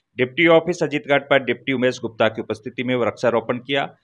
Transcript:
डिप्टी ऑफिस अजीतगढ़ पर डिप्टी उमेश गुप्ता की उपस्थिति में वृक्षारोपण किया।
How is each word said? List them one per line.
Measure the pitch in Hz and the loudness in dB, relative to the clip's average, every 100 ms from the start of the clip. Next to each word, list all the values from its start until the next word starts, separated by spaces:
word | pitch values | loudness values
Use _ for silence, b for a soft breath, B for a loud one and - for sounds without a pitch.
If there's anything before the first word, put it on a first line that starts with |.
| _ 120 | _ -4
डिप्टी | 127 131 165 | -4 2 4
ऑफिस | 165 165 170 | 4 4 -2
अजीतगढ़ | 151 143 135 143 | -4 -4 0 0
पर | - 139 | 2 2
डिप्टी | 117 123 - | 2 -4 -2
उमेश | 127 127 123 | 0 0 -2
गुप्ता | 110 - 110 | -8 0 0
की | 113 | 0
उपस्थिति | 110 107 127 - | -6 -8 -8 -8
में | 123 | -4
वृक्षारोपण | 127 107 - 120 113 113 120 | -2 -2 0 0 0 -2 -6
किया। | 139 139 156 - | -4 -4 -4 -10